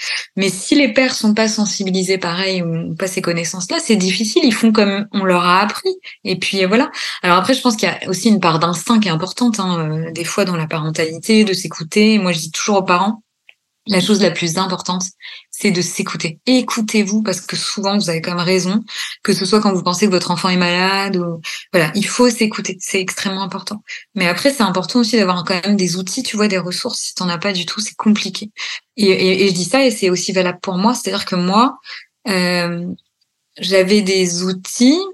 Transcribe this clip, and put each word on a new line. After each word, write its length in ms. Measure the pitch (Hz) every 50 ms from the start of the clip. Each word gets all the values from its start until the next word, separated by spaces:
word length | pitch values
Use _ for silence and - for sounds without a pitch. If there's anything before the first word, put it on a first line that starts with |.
| - - - - - - _
Mais 140 | 196 190 196
si 260 | 185 185 - - 302
les 180 | 285 285 247 214
pères 220 | 277 262 254 247
sont 180 | - - 214 208
pas 140 | 214 220
sensibilisés 720 | 220 214 - 208 202 - - 196 185 185 190 185 185 190 185
pareil 420 | 185 175 170 180 190 190 190 185
ou 360 | 175 165 165 165 170 170 165
pas 100 | 160 196
ces 160 | 185 185 190 180
connaissances-là, 540 | - 170 170 170 170 - 185 185 - 311 339
c'est 160 | 320 - 226
difficile, 480 | 190 180 185 190 208 226 214 - 339 330
ils 100 | 262 208
font 180 | - - 226 214
comme 340 | 226 208 202 196 196 208 - -
on 100 | 202 190
leur 220 | 185 180 180 175
a 160 | 180 175 185
appris. 340 | 208 208 - - - 381 370 370 - - - - _
Et 120 | 202 190
puis 280 | 185 185 - - 196 185
voilà. 260 | 185 202 233 285 302 - - - - - - -
Alors 140 | 180 175
après, 180 | 185 185 208 269
je 60 | 254
pense 160 | - 247 220
qu'il 120 | 220 - 180
y 40 | 160
a 160 | - - -
aussi 220 | 190 185 - 233
une 100 | 214 190
part 180 | 175 170 156 156
d'instinct 400 | 160 170 175 165 - - 240 220
qui 80 | 208
est 60 | 190 160
importante, 480 | 156 185 190 - - 247 240 214 214
hein, 280 | 190 185 180 170 160 151
euh, 220 | 156 160 165 165
des 140 | 165 165 165
fois 200 | 160 - - 202
dans 120 | 180 180
la 100 | 165 156
parentalité, 800 | 156 165 160 151 160 160 160 165 160 160 170 - - 220 214 214
de 80 | 208 190
s'écouter. 640 | 180 - 160 160 - 165 160 - 208 214 214 220 214
Moi, 140 | 185 180 175
je 80 | 160
dis 100 | 156 160
toujours 280 | - - - - 208 196
aux 60 | 185
parents, 380 | 185 180 175 190 202 220 - _ _ _ _ _ _ _ _ _ _ _ _ _
la 140 | - 202 180
chose 200 | 175 190 214 190
la 100 | 202 175
plus 280 | 165 - 175 170 165 185
importante, 440 | 190 185 180 175 - - 180 185 185 - - _ - - - - - _
c'est 200 | - - - 208
de 100 | 175 175
s'écouter. 580 | 175 175 - - 190 185 - 165 - 165 156 - _
Écoutez-vous, 760 | - 262 254 233 254 - 240 220 214 - 214 202 185 208 220 220
parce 180 | 202 180 165
que 160 | - - -
souvent, 400 | 160 - - - - 196 196 202
vous 140 | 208 202 170
avez 100 | 165 165
quand 140 | 160 180 175
même 100 | 175 175
raison, 400 | 170 190 185 180 185 190 220 220 - - - - - - - _
que 100 | - 196
ce 120 | 160 190
soit 140 | 185 214 214
quand 120 | 208 208 190
vous 100 | 180 -
pensez 240 | 175 180 180 214
que 40 | 208
votre 200 | 185 175 175 -
enfant 200 | 180 170 - 190
est 80 | 180 180
malade, 580 | 180 175 175 180 185 190 196 196 196 196 196
ou, 240 | 180 175 170 170 165 160 - - - - _ -
voilà, 180 | 180 160 156 156
il 120 | 208 -
faut 220 | - - - 247 247
s'écouter. 480 | 226 - 226 214 214 - 208 - 185 185
C'est 220 | - - - 196
extrêmement 420 | 185 185 - - - 196 190 190 196
important. 400 | 185 180 190 - - 214 214 - - - - - _ _
Mais 140 | 202 185 170
après, 220 | 175 180 - 277
c'est 120 | 269 - 220
important 380 | 190 175 185 180 - - 254
aussi 160 | 233 214 -
d'avoir 280 | 226 202 180 185 180 170
quand 160 | - 190 180 170
même 120 | 196 208
des 200 | 196 185 180 170
outils, 260 | 185 185 185 - - 254
tu 140 | - -
vois, 100 | 208 208
des 120 | 208 190 185
ressources. 420 | 170 180 180 - - 240 - -
Si 140 | - - -
t'en 140 | - 185 180
as 100 | 175 165
pas 140 | 165 202 196
du 120 | 180 175
tout, 140 | 170 - 214
c'est 160 | 214 - -
compliqué. 560 | _ - 214 208 208 - 196 185 - - 214 - - - - - - - _ _
Et, 100 | - 214
et, 380 | 190 190 190 190 185 190 190 202
et 40 | 202
je 60 | 185
dis 100 | 170 180
ça, 200 | 165 - 269 277
et 60 | 262
c'est 200 | 233 - - 185
aussi 220 | 180 175 - - 190
valable 280 | 185 180 180 175 -
pour 160 | - - 185
moi, 180 | 180 190 226 247
c'est-à-dire 300 | 240 - 196 190 202 -
que 120 | - -
moi, 420 | 180 180 180 190 214 240 277 269 - _ - - - - _ _ _ _ 247
euh, 560 | 196 185 180 175 180 175 175 170 175 170 175 180 185 - _ _ _ _ _ _ _ _ _ _ _ -
j'avais 440 | 214 180 190 190 185 185 208 214 196
des 420 | 185 190 190 185 180 170 175 180
outils, 560 | 185 190 185 185 - - - 247 254 294 349 381 381